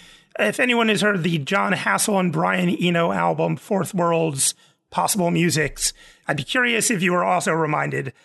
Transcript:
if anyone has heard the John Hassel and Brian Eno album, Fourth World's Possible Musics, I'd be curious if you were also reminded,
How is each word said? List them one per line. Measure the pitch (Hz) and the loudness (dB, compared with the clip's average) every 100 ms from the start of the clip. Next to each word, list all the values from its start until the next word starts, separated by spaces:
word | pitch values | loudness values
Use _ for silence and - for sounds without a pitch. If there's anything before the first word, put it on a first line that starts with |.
| - - _ - | -20 -20 _ -2
if | 214 202 | -2 0
anyone | 254 240 226 | 0 2 2
has | 208 | 2
heard | 208 202 | 2 0
the | 165 165 | 0 -2
John | 135 202 196 | 0 0 0
Hassel | 185 - 196 - 196 | 0 0 0 2 0
and | 185 | 0
Brian | 156 180 185 180 | 0 0 0 0
Eno | - 170 170 170 | 2 2 2 0
album, | 196 170 156 170 160 | 0 0 0 0 -2
Fourth | - 196 160 | -4 -4 -2
World's | 185 170 165 165 135 - - _ _ _ | -2 0 0 0 -2 -2 -4 _ _ _
Possible | - - 208 170 | -4 -2 0 0
Musics, | 170 170 143 147 - - - - - - | 2 2 2 -2 -2 -6 -6 -16 -12 -6
I'd | 147 | -6
be | |
curious | 139 254 240 226 - | -2 -2 0 0 0
if | 214 | 0
you | 180 | 0
were | 175 | 0
also | 185 180 208 | 0 0 0
reminded, | 160 156 151 147 139 135 - | 0 0 0 -2 -4 -8 -12